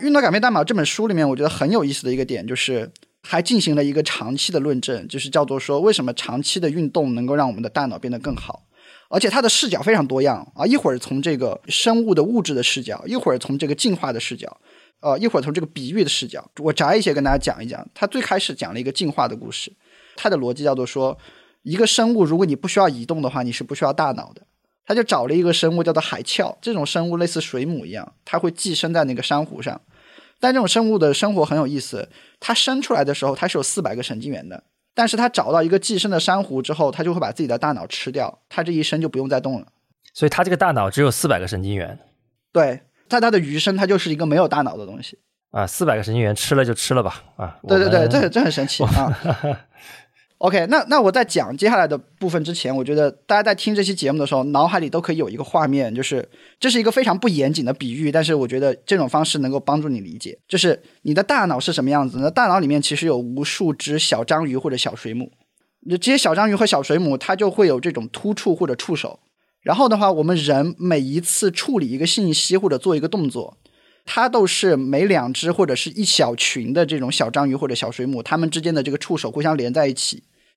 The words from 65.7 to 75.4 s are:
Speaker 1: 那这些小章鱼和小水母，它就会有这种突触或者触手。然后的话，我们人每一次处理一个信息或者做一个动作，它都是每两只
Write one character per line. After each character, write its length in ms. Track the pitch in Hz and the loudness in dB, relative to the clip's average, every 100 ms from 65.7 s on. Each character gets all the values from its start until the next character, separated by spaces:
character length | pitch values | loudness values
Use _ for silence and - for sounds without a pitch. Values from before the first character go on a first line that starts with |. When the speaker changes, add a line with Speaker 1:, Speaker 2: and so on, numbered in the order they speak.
| _ | _
Speaker 1:
那 140 | - 175 | -4 -2
这 160 | 233 | 2
些 60 | 269 | 2
小 160 | - | 2
章 160 | 160 214 | 2 2
鱼 60 | 202 | 2
和 100 | 214 | 2
小 160 | 147 | 2
水 160 | 135 156 | 2 2
母， 180 | 165 135 | 2 -2
它 200 | - 190 | -2 0
就 160 | 202 | 0
会 160 | 185 185 | 4 4
有 120 | 127 | 4
这 120 | 170 | -2
种 180 | 131 110 | -4 -8
突 220 | - 202 | -6 -4
触 220 | 208 202 165 | -2 0 0
或 100 | 165 | 0
者 100 | 123 | -2
触 200 | - 165 | -4 -4
手。 240 | - - _ _ _ _ | -6 -12 _ _ _ _
然 140 | - 190 | -2 2
后 120 | 262 | 4
的 80 | 208 | 4
话， 160 | 202 | 2
我 120 | 160 | 4
们 120 | 156 175 | 2 2
人 380 | 147 139 160 175 | 2 2 2 -2
每 200 | 180 156 | 0 0
一 220 | 131 151 | 0 -2
次 300 | 170 - 196 | -2 0 0
处 260 | - - 226 | 0 -2 0
理 100 | 131 | 0
一 120 | 131 | 0
个 80 | 165 | 0
信 260 | - 185 | 2 2
息 240 | 147 - 185 | 0 2 2
或 100 | 190 | 2
者 120 | 135 | 0
做 160 | 190 156 | 0 0
一 40 | |
个 80 | 160 | 0
动 220 | 208 143 | -2 -2
作， 300 | 117 - - _ _ _ _ - | -4 -10 -16 _ _ _ _ -6
它 220 | - 247 | 0 2
都 200 | 240 190 | 4 2
是 280 | - 190 143 | 2 2 2
每 300 | 135 139 196 | 2 2 4
两 260 | 170 123 | 2 0
只 200 | 131 | -2